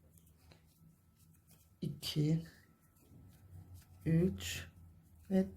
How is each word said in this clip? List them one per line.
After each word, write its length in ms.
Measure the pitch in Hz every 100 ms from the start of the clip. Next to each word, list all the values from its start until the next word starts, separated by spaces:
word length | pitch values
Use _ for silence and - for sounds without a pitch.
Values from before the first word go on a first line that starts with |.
| - - - - - - _ _ - _ _ _ _ _ _ - _ -
iki, 640 | - - - 151 151 160 - - - _ _ _ - - - - - - - - - -
üç 600 | 156 165 190 196 - - - - - - - - -
ve 160 | 190 190